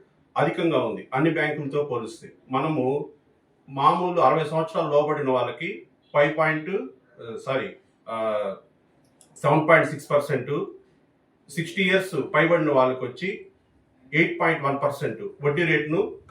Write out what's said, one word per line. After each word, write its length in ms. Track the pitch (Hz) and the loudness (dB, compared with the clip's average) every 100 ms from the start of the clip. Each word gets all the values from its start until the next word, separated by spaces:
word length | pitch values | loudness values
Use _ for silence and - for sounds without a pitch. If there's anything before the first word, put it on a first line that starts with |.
| _ _ _ 131 | _ _ _ 0
అధికంగా 480 | 156 180 165 131 117 | 0 2 2 2 0
ఉంది 220 | 95 - | -4 -4
అన్ని 160 | 135 165 | 0 2
బ్యాంకులతో 540 | 156 151 147 139 147 | 2 -2 -2 -4 -2
పోలిస్తే. 480 | 147 120 110 - - - - | -2 -4 -6 -14 -20 -20 -6
మనము 580 | 127 156 143 127 147 - - _ _ _ _ - | -2 0 0 0 -2 -6 -14 _ _ _ _ -12
మామూలు 520 | 139 156 175 180 170 | 2 2 2 0 2
అరవై 220 | 131 160 | 4 4
సంవత్సరాలు 460 | 151 160 160 175 156 | 0 -2 -2 -2 2
లోబడిన 400 | 147 147 143 131 | 2 2 0 0
వాళ్ళకి 560 | 127 - - 180 220 - _ _ | 0 0 -6 -8 -10 -14 _ _
ఫైవ్ 240 | 147 151 156 | 2 2 2
పాయింట్, 340 | 156 156 160 202 262 - _ - 113 107 135 | 0 0 -2 -4 -6 -14 _ -20 -14 -10 -4
సారీ, 300 | 135 95 - _ _ - | -4 -4 -12 _ _ -10
ఆ, 60 | 113 110 104 98 92 _ _ _ _ _ _ _ - | -4 -2 -2 -4 -8 _ _ _ _ _ _ _ -2
సెవెన్ 260 | 147 156 156 | 2 4 6
పాయింట్ 200 | 156 139 | 6 4
సిక్స్ 220 | 135 - | -4 0
పర్సెంట్, 400 | - - 127 - 143 - - _ _ _ _ _ _ - | 0 2 -4 -2 -4 -6 -12 _ _ _ _ _ _ -12
సిక్స్టీ 340 | 170 160 196 | -8 -6 -2
ఇయర్స్ 320 | 185 190 - 143 123 | 2 2 0 -4 -2
పైబడిన 380 | 151 160 170 151 | 2 4 4 4
వాళ్ళకి 340 | 135 127 127 123 | 4 4 0 -6
వచ్చి 400 | - 185 220 - _ _ _ _ _ - | -6 -8 -8 -12 _ _ _ _ _ -4
ఎయిట్ 280 | 151 180 - | 0 0 2
పాయింట్ 220 | 165 151 | 0 0
వన్ 140 | 135 135 | 0 0
పర్సెంట్ 380 | 143 - 131 107 101 - | -2 -2 -6 -6 -10 -4
వడ్డీ 200 | 143 147 | -2 0
రేటును 500 | 165 151 151 170 - - - | 2 0 0 -2 -2 -6 -2